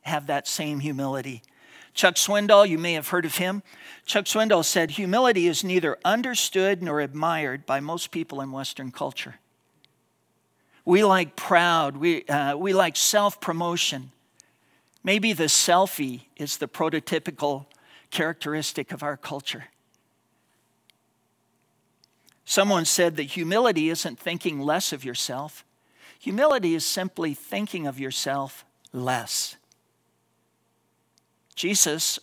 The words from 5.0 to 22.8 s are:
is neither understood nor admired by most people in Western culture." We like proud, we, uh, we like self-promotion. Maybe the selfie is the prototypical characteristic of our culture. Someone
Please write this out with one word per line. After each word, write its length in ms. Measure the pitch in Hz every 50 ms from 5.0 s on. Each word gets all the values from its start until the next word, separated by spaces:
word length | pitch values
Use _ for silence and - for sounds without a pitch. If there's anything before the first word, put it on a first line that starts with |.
| 196 180 196 240 254 247 226 180 170 175
is 160 | 156 - -
neither 340 | 180 185 185 165 147 - - -
understood 760 | 175 214 240 247 254 240 - - - - 190 190 196 202 175 180
nor 180 | 160 147 151
admired 640 | 143 139 135 151 160 170 165 160 151 131 131 139 -
by 140 | - 135 139
most 320 | 143 156 170 170 - - -
people 280 | 170 160 - 143 139
in 120 | 135 135 131
Western 400 | 135 135 - - - 135 127 -
culture." 480 | - 147 139 - - - 139 131 - _ _ _ _ _ _ _ _ _ _ _ _ _ _ _ _ _ _ _ _ _ _ _ _ _ _ _ _ -
We 180 | 165 180 202 214
like 320 | 202 190 185 175 143 -
proud, 600 | - - - 196 170 175 175 170 165 151 139 139
we, 280 | 139 156 175 165 - -
uh, 300 | - 143 147 143 139 143
we 160 | 147 185 202 185
like 240 | 190 185 165 156
self-promotion. 1160 | - - - 208 208 202 202 - - - - 165 165 170 170 175 170 - - 147 131 131 131 - _ _ _ _ _ _ _ _ _ _ _ _ _ _ _ _ _ -
Maybe 300 | 185 202 214 202 226 196
the 120 | 151 160
selfie 840 | 147 - - - 180 170 185 190 180 - - 143 131 123 123 - _ _
is 220 | - 147 143 - -
the 100 | 151 127
prototypical 1000 | - - 170 160 165 151 - - 170 160 - 175 143 - 151 143 139 135 143 - _ _ _ _ - - _ _
characteristic 840 | - - 156 160 165 - - 151 151 156 143 - - 151 135 - -
of 100 | 135 151
our 140 | 147 139
culture. 480 | - - - 143 143 - - - 117 - - _ _ _ _ _ _ _ _ _ _ _ _ _ _ _ _ _ _ _ _ _ _ _ _ _ _ _ _ _ _ _ _ _ _ _ _ _ _ _ _ _ _ _ _ _ _ _ _ _ _ _ _ _ _ _
Someone 380 | - - 202 196 202 196 175